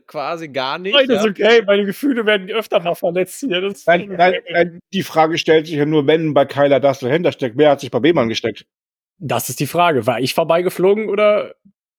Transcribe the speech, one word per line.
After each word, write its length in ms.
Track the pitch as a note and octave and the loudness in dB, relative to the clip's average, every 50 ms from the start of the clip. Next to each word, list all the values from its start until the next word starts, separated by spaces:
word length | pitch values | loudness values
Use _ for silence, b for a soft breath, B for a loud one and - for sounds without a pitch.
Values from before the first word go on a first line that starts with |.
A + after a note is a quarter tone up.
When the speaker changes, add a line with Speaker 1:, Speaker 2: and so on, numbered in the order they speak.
| _ | _
Speaker 1:
quasi 420 | _ - D3+ C3+ D3 E3+ E3 E3 D3+ | _ -10 -8 -8 -6 -8 -8 -10 -8
gar 300 | B2+ C3+ B2+ C3+ C#3+ E3+ | -6 -4 -4 -4 -4 -6
nicht, 160 | F3+ F#3+ A3+ | -6 -2 0
Speaker 2:
Nein, 140 | C#4+ C4+ B3+ | 0 0 0
das 180 | B3 G3 G#3+ | 0 0 0
ist 100 | A3 F#3+ - | -2 -2 0
Speaker 1:
ja. 100 | G3+ G#3+ | 2 4
Speaker 2:
okay. 140 | A#3+ A#3 G#3 | 4 4 4
Meine 180 | F#3+ G3+ G3+ G#3 | 2 0 0 0
Gefühle 400 | G3 - - - C#4+ C4 A#3 A3 | -2 -6 -4 -4 -2 -2 -2 0
werden 240 | G#3 G#3+ G3+ F#3 F#3 | 0 0 0 -2 -4
öfter 280 | F#3+ A3+ G#3 - - G3 | -6 -6 -4 -2 -2 -2
mal 140 | E3+ F3 E3 | -2 -2 -4
verletzt 460 | - - F3+ E3+ F#3 F3+ - - - | -2 -2 -2 -2 -2 -4 -4 -6 -8
hier. 200 | - C#3 E3+ F3+ | -6 -4 -4 -2
Das 140 | F#3 G3+ G3+ | -4 -4 -8
ist 120 | - - - | -4 0 2
Speaker 3:
Nein, 200 | E3+ F3+ G#3 G3+ F#3+ | 2 2 0 -2 0
nein, 180 | E3+ F3 F#3 F3+ E3 - F3 | 2 2 2 2 0 -4 -2
nein, 300 | E3+ E3+ F3 F3 E3 F3 - _ - | 0 0 0 0 -2 -12 -12 _ -4
die 80 | F#3+ | -4
Frage 340 | C#3+ - - D#3+ D#3 D#3+ E3+ | -4 -2 2 2 2 2 2
stellt 300 | E3+ - - D#3 D#3+ D#3 | 0 2 4 4 4 2
sich 80 | E3 E3+ | 0 -2
ja 100 | C#3+ D3 | -2 0
nur, 220 | D3+ D#3 D#3 C#3 | 2 2 2 2
wenn 260 | C#3 D#3 E3 E3 D#3 | 4 2 2 2 2
bei 140 | C#3+ C#3+ C#3 | 2 2 2
Kyler 320 | C3+ - C#3 C#3+ C#3+ C#3 C3 | 2 2 2 2 4 4 4
das 220 | B2 C#3 C3 - | 2 2 0 0
dahinter 320 | C3 A#2+ C#3 E3+ F3+ D3+ | -2 -2 0 0 0 0
steckt, 260 | B2 - C#3 A#2+ G#2+ C3 | -2 -2 -4 -4 0 2
wer 140 | D3+ D3+ | 4 4
hat 80 | C#3 - | 4 2
sich 100 | - A#2+ | -2 -4
bei 120 | - A#2+ | -2 0
wem 140 | A2+ D#3 F3 | 2 2 2
angesteckt? 480 | D3+ A#2+ A2+ A2 - - A2+ G#2 - - _ _ _ _ _ _ _ _ _ _ - | 2 0 -2 -2 -4 -4 -6 -6 -8 -14 _ _ _ _ _ _ _ _ _ _ -12
Speaker 2:
Das 320 | F#3+ B2+ B2+ A#2 - - | -6 -4 -4 -4 -4 -6
ist 80 | B2+ - | -6 -6
die 80 | D3+ | -6
Frage. 400 | B2+ - E3 F3 F3 D#3 B2 G#2+ | -4 0 2 2 2 2 0 0
War 140 | A#2+ A#2 A2+ | -2 -2 -2
ich 120 | C3+ B2+ | -2 -4
vorbeigeflogen 800 | - - E3 D3+ E3 F3 F3+ F3+ - - F3 F#3+ G3+ G#3+ A3 G3 | -2 -2 0 2 2 0 0 -2 -2 0 2 2 2 2 -2 -2
oder, 460 | G3 G3+ G#3+ G#3 G#3 G3+ - - - _ _ _ _ _ _ _ _ | 0 2 2 2 2 0 -2 -6 -12 _ _ _ _ _ _ _ _